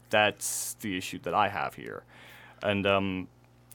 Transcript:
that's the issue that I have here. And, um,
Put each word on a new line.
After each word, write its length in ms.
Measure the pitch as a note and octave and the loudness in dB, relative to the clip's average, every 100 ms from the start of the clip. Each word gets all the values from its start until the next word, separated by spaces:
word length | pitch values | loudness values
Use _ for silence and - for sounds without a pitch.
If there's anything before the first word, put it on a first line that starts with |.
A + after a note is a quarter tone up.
| - | 0
that's 640 | G#2+ G#2 - - - - | 4 4 2 -4 -6 -6
the 220 | - A2 F#2 | -6 -4 -4
issue 220 | - F2+ | -4 -8
that 100 | F2 | -2
I 140 | F2+ G2 | 2 2
have 260 | G2 C2+ | 0 -6
here. 300 | - A#1 G1+ - - - - - - | -8 -12 -14 -16 -20 -20 -20 -20 -6
And, 240 | G2+ G2+ G2 | 0 2 4
um, 400 | G2 G2 F#2 F#2 _ - _ - | 2 2 -4 -8 _ -20 _ -14